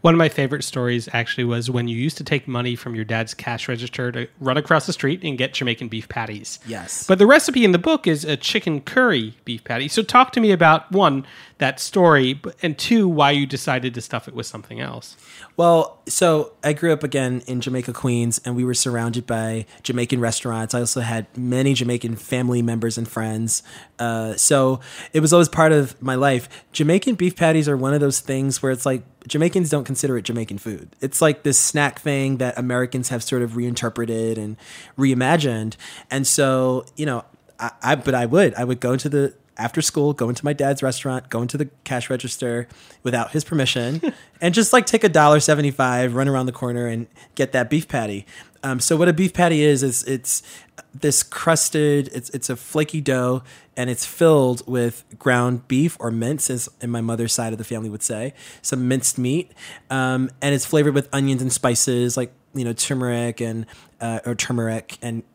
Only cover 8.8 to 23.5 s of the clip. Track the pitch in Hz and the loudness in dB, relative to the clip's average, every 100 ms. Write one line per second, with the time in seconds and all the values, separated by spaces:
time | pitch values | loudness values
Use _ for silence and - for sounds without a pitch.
8.8 | - - 247 151 110 - - 117 - 120 | -2 2 2 2 -4 -10 -12 -12 -6 -6
9.8 | 143 - 220 247 262 - 220 185 165 160 | -2 -2 2 2 2 2 2 6 6 4
10.8 | - 190 175 135 135 - - _ 143 - | 2 2 2 2 -6 -18 -20 _ -2 -2
11.8 | - 202 175 147 131 139 - - 170 143 | -4 4 6 6 4 -2 -10 -6 -6 -4
12.8 | - 233 190 156 143 143 139 139 - 131 | 2 4 4 4 4 4 0 -4 -4 -2
13.8 | 127 120 - 120 - 123 110 107 - 110 | -4 -8 -8 -8 -8 -12 -12 -14 -16 -12
14.8 | 131 123 - - - - - - 170 165 | -12 -12 -16 -20 -20 -20 -14 2 4 6
15.8 | 160 - - - 175 156 147 _ 143 151 | 2 -6 -6 0 2 2 -2 _ -4 0
16.8 | 170 151 151 139 127 123 - 127 123 127 | 0 0 0 -2 -2 -4 -4 -6 -4 -4
17.8 | 123 120 131 120 117 117 - 123 127 123 | -6 -4 -2 0 0 -2 -4 -2 -2 -2
18.8 | 131 120 117 117 120 113 110 113 107 - | -2 -2 -2 -4 -4 -4 -2 -6 -8 -12
19.8 | - 123 120 123 117 113 123 113 113 123 | -6 -4 -2 0 0 -2 -4 -4 -2 -2
20.8 | 120 - 117 113 101 - 123 123 135 127 | -2 -2 -4 -4 -6 -6 -2 2 2 2
21.8 | 123 120 117 113 - 127 123 123 117 117 | 0 -2 -4 -8 -4 -2 0 0 0 0
22.8 | 117 113 113 - 110 110 113 | -2 -4 -6 -6 -4 -4 -4